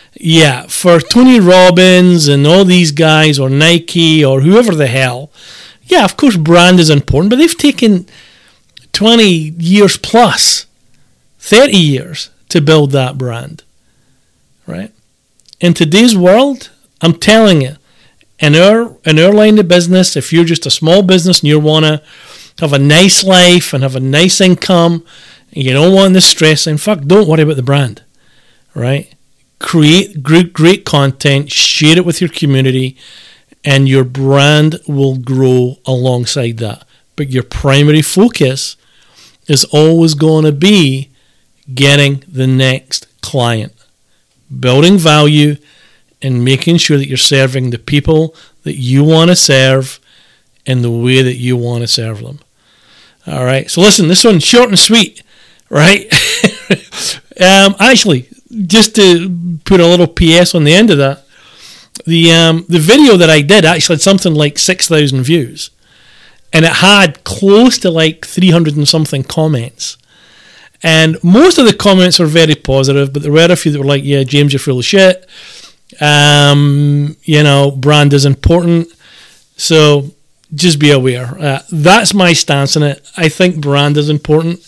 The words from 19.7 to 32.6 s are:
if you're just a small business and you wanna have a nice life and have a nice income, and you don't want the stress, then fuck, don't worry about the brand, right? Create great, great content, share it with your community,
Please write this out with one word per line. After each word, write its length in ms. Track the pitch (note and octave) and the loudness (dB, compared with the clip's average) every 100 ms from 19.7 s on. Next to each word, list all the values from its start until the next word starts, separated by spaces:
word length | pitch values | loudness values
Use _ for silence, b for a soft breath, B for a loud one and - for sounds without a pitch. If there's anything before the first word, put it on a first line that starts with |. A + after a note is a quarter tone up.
| F3+ E3+ F#3 F3+ D3 | 0 2 0 0 -4
if 180 | - | -2
you're 120 | E3 E3 | 0 0
just 200 | E3 C#3 | -2 -4
a 60 | |
small 320 | - D#3 F#3+ | -4 0 2
business 360 | F#3 F#3 F3+ F3 | 2 0 0 -2
and 80 | D3 | 0
you 120 | D3+ | 0
wanna 420 | D3+ D#3 D#3 D3+ B B B B B - | 0 0 0 -4 B B B B B -8
have 140 | D#3+ | -4
a 60 | C#3 | 0
nice 440 | C#3+ D#3 F#3+ - | 2 4 2 0
life 500 | F#3+ F#3 F3+ F3 - | 0 2 4 2 0
and 100 | C3+ | -4
have 120 | C3+ C3 | -4 -4
a 60 | |
nice 400 | C3 C#3+ F3+ - | -2 0 0 2
income, 640 | F#3 F3 - F3 E3+ E3 b b b b b | 0 0 0 0 0 -2 b b b b b
and 100 | D3+ | -8
you 100 | C3 | -4
don't 200 | C3+ F3 | 0 2
want 200 | F#3+ G3 | 4 4
the 80 | F#3 | 2
stress, 440 | - - D#3 D3+ E3 | 0 0 0 0 -2
then 120 | D3+ | -4
fuck, 240 | G#3 F#3 | -4 -4
don't 260 | C#3 G3+ F3 | 0 2 2
worry 140 | D#3+ | 0
about 140 | D3+ C3+ | 0 -2
the 80 | |
brand, 380 | B2 C#3+ B2+ - _ _ _ _ _ _ _ | -2 -2 -2 -8 _ _ _ _ _ _ _
right? 400 | - A#2+ C#3+ - _ _ _ _ _ | -8 -6 -6 -8 _ _ _ _ _
Create 640 | - E3+ D3+ F3+ G3+ D3+ | -4 0 2 2 0 -8
great, 320 | C#3 E3+ F3 | 0 0 0
great 320 | - E3 E3+ - | 0 0 0 -2
content, 640 | C#3+ C#3 C3 D3 C#3 C#3+ | -2 -2 -2 -2 -2 -4
share 460 | - - - D3+ E3 | -4 -4 0 0 2
it 80 | F3 | 0
with 160 | - | -4
your 80 | F3 | -6
community, 680 | - D3 C3+ | -4 -2 0